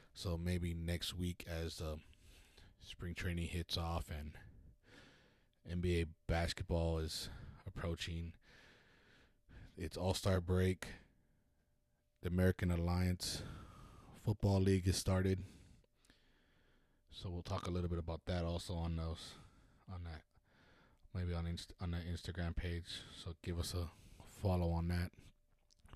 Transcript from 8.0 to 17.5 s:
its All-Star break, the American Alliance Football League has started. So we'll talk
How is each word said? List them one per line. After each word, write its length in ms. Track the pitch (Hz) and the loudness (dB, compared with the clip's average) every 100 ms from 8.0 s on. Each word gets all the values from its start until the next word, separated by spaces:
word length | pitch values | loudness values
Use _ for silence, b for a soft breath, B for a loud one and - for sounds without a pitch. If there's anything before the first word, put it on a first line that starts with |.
| - 82 85 - B B B B B B B B B B B B B - | -4 -4 -6 -10 B B B B B B B B B B B B B -8
its 200 | 85 92 | -6 0
All-Star 440 | 90 82 101 95 | 0 2 2 2
break, 440 | 87 92 92 92 - b b b b b b b b b _ _ _ _ | 4 6 6 2 -4 b b b b b b b b b _ _ _ _
the 60 | 87 | 0
American 420 | 90 92 - 90 | 6 6 6 2
Alliance 720 | 87 85 87 90 90 - - B B B B B B B - | 2 4 4 2 2 -2 -4 B B B B B B B -6
Football 360 | - 104 101 98 | -2 2 6 6
League 260 | 95 95 | 6 6
has 120 | 92 87 | 6 4
started. 420 | - 95 95 92 - B B B _ b b b b b b b b b b b b | 4 4 4 2 -2 B B B _ b b b b b b b b b b b b
So 200 | - 95 | -10 -6
we'll 120 | 87 | -6
talk 260 | - | -4